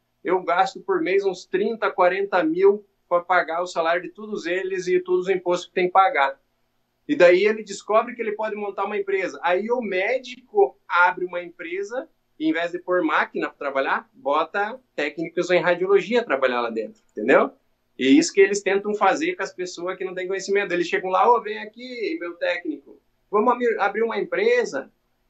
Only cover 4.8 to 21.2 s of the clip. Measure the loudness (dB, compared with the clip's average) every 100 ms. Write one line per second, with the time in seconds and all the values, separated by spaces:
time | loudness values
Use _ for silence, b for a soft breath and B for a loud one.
4.8 | 0 0 2 0 2 -2 0 -2 -2 -2
5.8 | 2 4 4 2 -2 -2 _ _ _ _
6.8 | _ _ -4 6 6 8 4 0 -8 -12
7.8 | 0 0 0 -6 -6 -4 -6 -6 -8 -6
8.8 | -4 -4 -4 -4 -4 -4 -2 0 0 -4
9.8 | -2 -2 -2 -4 -6 -18 _ 2 2 0
10.8 | -2 4 4 2 -6 -6 -10 -12 -10 -8
11.8 | -6 -8 -10 _ _ -4 -2 0 -2 -6
12.8 | -2 0 2 0 0 -4 -6 -6 -4 -2
13.8 | 0 -2 -6 _ -2 0 0 -2 -4 -6
14.8 | _ -6 -6 -4 -6 -4 2 2 2 0
15.8 | 4 2 4 -2 0 0 0 0 -4 -4
16.8 | -8 -12 _ -6 2 4 2 -6 _ _
17.8 | _ -2 4 4 4 4 4 4 0 -2
18.8 | -2 2 2 2 -2 -4 -8 -8 -10 -8
19.8 | -8 -8 -8 -8 -6 -6 -2 -2 0 -2
20.8 | -2 -2 0 2